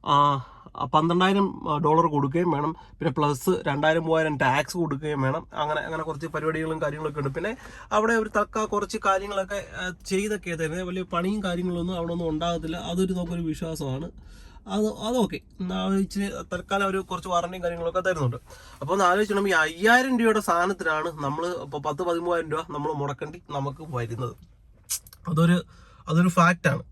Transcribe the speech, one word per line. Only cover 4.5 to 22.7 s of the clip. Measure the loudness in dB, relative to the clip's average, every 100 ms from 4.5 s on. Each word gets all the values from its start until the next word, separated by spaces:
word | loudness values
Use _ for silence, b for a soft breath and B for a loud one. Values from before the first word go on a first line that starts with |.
| 2 0 -4
കൊടുക്കുകയും | -2 -2 -4 0
വേണം. | 0 -2 -6
അങ്ങനെ, | -6 -2 -2
അങ്ങനെ | -4 -6
കുറച്ച് | -6 -8 -6
പരിപാടികളും | -4 -2 -2 -4 -2
കാര്യങ്ങളൊക്കെ | -4 -4 -6 -4
ഉണ്ട്. | -4
പിന്നെ | -4 -6 -8 B B B
അവിടെ | 0 2
ഒരു | 2 2
തക്ക | 0 0 -2
കുറച്ച് | -2 -2 -2 -2 0
കാര്യങ്ങളൊക്കെ, | 0 0 -4 -2 -6 -8 -8
ആ, | -8 -8 -2
ചെയ്തൊക്കെ | 0 0 -4 -4
തരുന്നത്, | -4 -4 -4
വലിയ | -4 -6
പണിയും | -4 -2 0 -2
കാര്യങ്ങളൊന്നും | -2 -2 -2 -2 -2 -4
അവിടെ | -4
ഒന്നും | -2 -2
ഉണ്ടാകത്തില്ല. | -2 -2 -2 -4 -8
അതൊരു | -4 0 0
നമുക്കൊരു | -2 -4 -4
വിശ്വാസമാണ്. | -4 -4 -6 -4 -4 -4 -8 -14 B B B B -6
അത്, | -2 0
അതൊക്കെ | -2 -2 2 2 -2 -12 -8 -6
ആ, | -2 0 0
ഇച്ചിരി | 0 -2 -4 -6 -8
തൽക്കാലം | -8 -2 0 0
ഒരു | 0
കുറച്ച് | -4 -8 0
വാറണ്ടിയും | 0 0 -4
കാര്യങ്ങളൊക്കെ | -4 -2 -2 0
തരുന്നുണ്ട്. | 0 0 0 -2 -12 B B B
അപ്പോൾ | -2
ഒന്ന് | 4
ആലോചിക്കണം, | 4 4 2 2 4
ഈ |
അയ്യായിരം | 4 2 2 6 6 6 4
രൂപയുടെ | 4 4
സാധനത്തിനാണ് | 2 2 2 0 0 0 -2 -4
നമ്മൾ | -4 -2 -2
ഇപ്പോൾ | -4 -8 -6
പത്ത് | -4 -2
പതിമൂവായിരം | -2 0 0 -2 -2
രൂപ | -6 -4